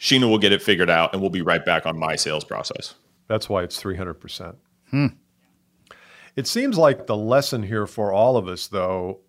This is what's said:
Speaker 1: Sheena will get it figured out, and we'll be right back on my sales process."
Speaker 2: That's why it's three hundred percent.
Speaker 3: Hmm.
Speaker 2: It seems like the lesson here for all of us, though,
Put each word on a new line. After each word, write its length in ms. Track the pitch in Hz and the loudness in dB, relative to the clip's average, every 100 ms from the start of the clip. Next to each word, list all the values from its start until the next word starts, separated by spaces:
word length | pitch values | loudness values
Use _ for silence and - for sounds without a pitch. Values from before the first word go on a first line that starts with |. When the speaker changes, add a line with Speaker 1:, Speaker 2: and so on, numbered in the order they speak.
Speaker 1:
Sheena 260 | - 131 123 | 2 4 4
will 100 | 110 | 4
get 120 | 101 | 4
it 100 | 98 | 4
figured 260 | - 92 87 | 2 2 4
out, 240 | 82 82 | 4 2
and 80 | 95 | 0
we'll 100 | 95 | -2
be 120 | 90 | -2
right 200 | 82 85 | 0 0
back 200 | 82 80 | 2 0
on 140 | 82 82 | 0 -4
my 180 | 80 76 | -4 -4
sales 280 | 76 76 | -4 -4
process." 500 | - 52 - - - - _ _ - | -6 -10 -10 -12 -14 -18 _ _ -6
Speaker 2:
That's 220 | 107 - | -4 -2
why 120 | 98 | -4
it's 160 | 90 - | -4 -6
three 180 | 98 90 | -8 -8
hundred 180 | 90 | -8
percent. 420 | 82 - - 85 - _ _ _ | -12 -14 -16 -16 -18 _ _ _
Speaker 3:
Hmm. 180 | 139 139 - _ _ _ _ _ _ _ - - - - | -2 -2 -4 _ _ _ _ _ _ _ -20 -20 -20 -14
Speaker 2:
It 120 | - - | -8 -6
seems 320 | 226 277 190 | -2 0 4
like 280 | 156 127 - | 4 4 0
the 100 | 104 | -2
lesson 480 | 110 135 139 123 | 2 2 2 -4
here 220 | 104 110 101 | -4 -4 -4
for 240 | - 104 | -4 0
all 240 | 98 120 123 | 4 4 2
of 120 | 92 | 0
us, 180 | 90 - | -8 -6
though, 520 | 98 92 92 90 95 | -4 -2 -2 -6 -10